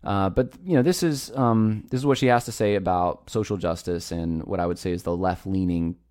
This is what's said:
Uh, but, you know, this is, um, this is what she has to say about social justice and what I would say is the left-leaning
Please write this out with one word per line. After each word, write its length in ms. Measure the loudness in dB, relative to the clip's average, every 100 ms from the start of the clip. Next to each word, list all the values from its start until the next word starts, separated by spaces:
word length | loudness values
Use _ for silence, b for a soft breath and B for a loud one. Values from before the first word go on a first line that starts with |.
Uh, 260 | -2 0 0
but, 220 | 0 -2 -4
you 120 | 0 4
know, 60 |
this 200 | 4 2
is, 300 | 0 -2 -6
um, 500 | 0 2 4 2 0 -4
this 80 | -2
is 80 | 2
what 120 | 2
she 80 | 4
has 180 | 2
to 80 | 0
say 240 | -2 2 2
about 520 | 2 2 0 -2 -6
social 280 | -4 -2 -2
justice 560 | -2 -4 -4 -6 -4
and 320 | -4 -2 -4
what 160 | -4 -4
I 60 | -2
would 120 | -2
say 140 | -4
is 100 | -4
the 140 | -2 -2
left-leaning 800 | -2 -2 -4 -2 0 0 -2 -4 _